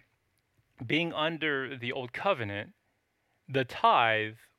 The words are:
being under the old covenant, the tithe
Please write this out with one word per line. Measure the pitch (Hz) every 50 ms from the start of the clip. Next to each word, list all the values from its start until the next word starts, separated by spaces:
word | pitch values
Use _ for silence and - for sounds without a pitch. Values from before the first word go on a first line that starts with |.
| _ _ _ _ _ _ _ _ _ _ _ _ _ _ _ - 127
being | 110 147 151 170 170 -
under | - 151 160 170 156 156 156 143 135 135 120 139
the | 127 117 120 127
old | 139 123 120 -
covenant, | - - 196 196 135 117 101 101 101 107 - - _ _ _ _ _ _ _ _ _ _ _ _ _ _ -
the | 127 135 131
tithe | 120 - - - 233 220 147 120 113 110 107 107 107 110 - - _ _